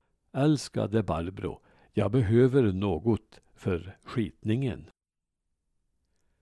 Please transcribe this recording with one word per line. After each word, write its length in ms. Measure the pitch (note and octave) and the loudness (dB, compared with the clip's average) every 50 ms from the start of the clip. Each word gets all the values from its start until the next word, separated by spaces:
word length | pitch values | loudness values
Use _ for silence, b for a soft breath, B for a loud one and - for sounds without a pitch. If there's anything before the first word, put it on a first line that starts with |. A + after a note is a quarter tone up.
| _ _ _ _ _ _ | _ _ _ _ _ _
"Älskade 720 | - C3 C#3 D3+ D#3 C3 - - - A#2 A2 G2+ G2+ A2 G#2 | -4 0 2 2 2 0 -2 -6 -6 -4 -4 0 0 0 0
Barbro, 580 | F2+ E2+ D#2+ E2 F2+ F#2+ G2+ G2 - - - b b b b b b b | 0 -2 -4 -4 -6 -8 -6 -8 -8 -8 -8 b b b b b b b
jag 180 | - G2+ G2+ | -2 -2 0
behöver 520 | G#2 C3+ A#2+ F#2 A2+ A#2 B2+ C3 A#2+ C#3+ B2+ | 2 2 2 4 6 6 6 6 4 4 2
något 800 | G#2 F#2 F#2 G2+ G2+ F2 D#2 - A2+ A2 G2 - _ - - _ _ _ | 2 2 0 0 -2 -2 -2 0 0 0 0 -2 _ -20 -20 _ _ _
för 420 | - - - F#2 E2 F2+ F2+ F#2 _ _ | -8 -4 -4 -4 -4 -4 -10 -20 _ _
skitningen." 840 | - - B2+ G#2+ F2+ - _ - G#2+ G#2+ B2+ C#3 B2+ F2+ C2+ D2 - _ _ _ _ _ _ _ _ _ _ _ _ _ _ _ _ _ _ _ _ _ _ _ _ _ _ _ _ _ _ | -8 -4 -4 -4 -4 -6 _ -2 -2 -2 0 0 -4 -6 -8 -12 -20 _ _ _ _ _ _ _ _ _ _ _ _ _ _ _ _ _ _ _ _ _ _ _ _ _ _ _ _ _ _